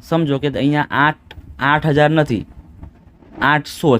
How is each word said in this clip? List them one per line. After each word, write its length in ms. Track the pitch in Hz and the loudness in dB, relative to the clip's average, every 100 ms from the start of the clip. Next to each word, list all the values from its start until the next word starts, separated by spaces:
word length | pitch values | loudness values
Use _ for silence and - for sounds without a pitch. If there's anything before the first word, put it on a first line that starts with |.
| - | -4
સમજો 300 | 165 151 135 | -2 -2 -2
કે 100 | 143 | -4
અહીંયા 340 | 113 139 147 - 123 151 | -2 0 0 -2 0 0
આઠ, 300 | 156 - - - - 135 | 0 -14 -20 -20 -4 0
આઠ 180 | 151 160 143 | 2 2 2
હજાર 140 | 151 | 2
નથી, 320 | 160 147 101 - - - - - _ - _ - - 135 | 2 0 -2 -6 -16 -20 -20 -20 _ -20 _ -20 -2 0
આઠસો 420 | 151 - - 160 117 | 0 -2 -4 0 0